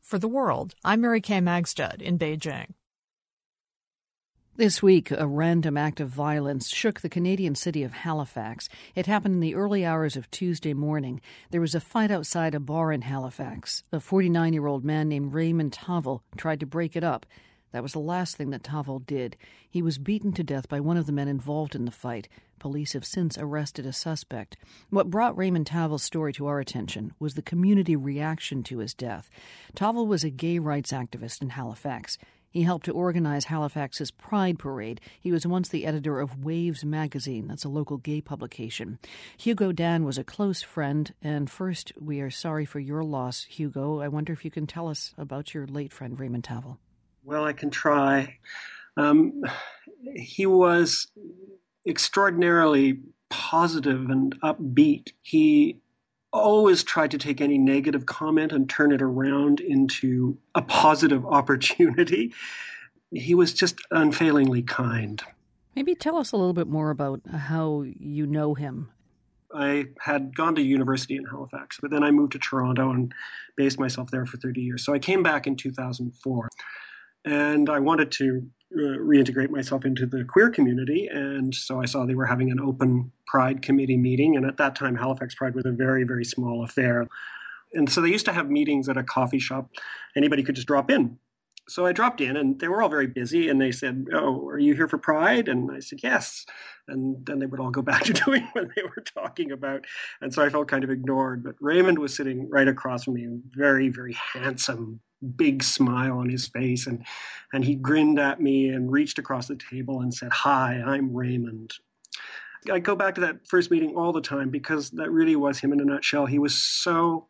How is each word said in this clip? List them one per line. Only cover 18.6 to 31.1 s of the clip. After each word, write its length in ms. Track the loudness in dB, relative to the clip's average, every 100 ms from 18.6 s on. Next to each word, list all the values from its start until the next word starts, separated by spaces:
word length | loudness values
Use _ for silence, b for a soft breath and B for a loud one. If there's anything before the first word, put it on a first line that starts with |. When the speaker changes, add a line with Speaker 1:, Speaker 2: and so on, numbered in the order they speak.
Speaker 2:
Tavel 360 | -8 -8 -6 -8
did. 380 | -6 -6 -6 -10 b b b
He 120 | -4
was 160 | -2 -2
beaten 360 | -4 -2 -2
to 100 | -4
death 240 | -4 -6 -6
by 140 | -4
one 160 | 0 0
of 80 | 0
the 80 |
men 160 | -2 -2
involved 440 | -4 -4 -6 -6
in 120 | -6 -8
the 60 |
fight. 360 | -8 -10 -8 -12 b b b
Police 340 | -8 -6 -6
have 140 | -8 -8
since 320 | -4 -4 -4
arrested 480 | -6 -6 -6 -8 -10
a 80 |
suspect. 640 | -8 -6 -8 -8 -12 -12 -18 b b b
What 200 | 0 0
brought 280 | 0 0 0
Raymond 300 | 0 0 -2
Tavel's 360 | -2 -2 -2
story 300 | -4 -2 -4
to 140 | -4 -4
our 120 | -4
attention 540 | -6 -8 -8 -8 -10 -8
was 180 | -8 -8
the 60 |
community 540 | -4 2 4 4 4 0
reaction 680 | -2 -4 -4 -6 -6 -8
to 160 | -8 -8
his 140 | -8
death. 360 | -8 -10 -10 -14 B B B B
Tavel 320 | -4 -2 0 0
was 200 | 0 -2
a 40 |
gay 300 | -4 -2 -2
rights 320 | -2 -4 -4
activist 500 | -6 -8